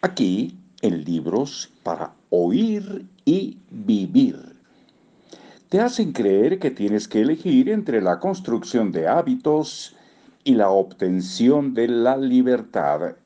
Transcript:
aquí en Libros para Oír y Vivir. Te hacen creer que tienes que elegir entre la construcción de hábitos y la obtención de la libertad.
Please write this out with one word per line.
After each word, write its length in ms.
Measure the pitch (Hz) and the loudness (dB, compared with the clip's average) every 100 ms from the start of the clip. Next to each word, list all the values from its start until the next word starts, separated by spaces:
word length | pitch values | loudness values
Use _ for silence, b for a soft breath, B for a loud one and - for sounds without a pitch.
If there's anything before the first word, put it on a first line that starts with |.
aquí 540 | 185 - 101 95 123 - - - | -4 0 0 0 -4 -10 -20 -4
en 220 | 110 85 | -2 -2
Libros 720 | 76 85 78 98 147 - - _ | -4 -4 -2 -2 -2 -8 -16 _
para 300 | - 80 80 _ _ | -8 -6 -8 _ _
Oír 760 | 90 87 117 226 208 196 196 - _ | 0 2 2 0 -2 -8 -14 -14 _
y 340 | - 180 - - _ | 0 0 -2 -12 _
Vivir. 840 | 117 101 107 92 - 131 - - - _ _ _ _ _ B B B B B _ | -10 -2 -2 2 2 2 -2 -18 -20 _ _ _ _ _ B B B B B _
Te 120 | 185 | 0
hacen 320 | 240 247 180 | 0 0 -2
creer 480 | 131 101 98 123 190 | 0 2 4 2 2
que 100 | 147 | -4
tienes 380 | - 101 104 - | -2 -2 -2 0
que 140 | 110 | 0
elegir 480 | 117 160 190 131 135 | 0 0 2 4 4
entre 300 | 214 214 117 | 0 0 0
la 200 | 92 87 | 0 -2
construcción 720 | 190 - - 113 - 123 104 | -2 -4 -4 -6 -2 -2 -2
de 160 | 87 82 | -2 0
hábitos 880 | 143 165 127 151 151 151 - - b b b b b | 0 0 -2 0 0 -2 -10 -18 b b b b b
y 100 | - | 2
la 160 | 120 101 | 4 4
obtención 1040 | 98 95 - 92 92 90 - 120 147 139 | 4 0 -2 -2 -2 -4 0 2 4 0
de 140 | 117 117 | -2 0
la 280 | 120 120 135 | 2 0 0
libertad. 1000 | 135 127 127 123 107 104 73 76 85 - | 2 2 2 0 -2 -4 -2 -2 -4 -10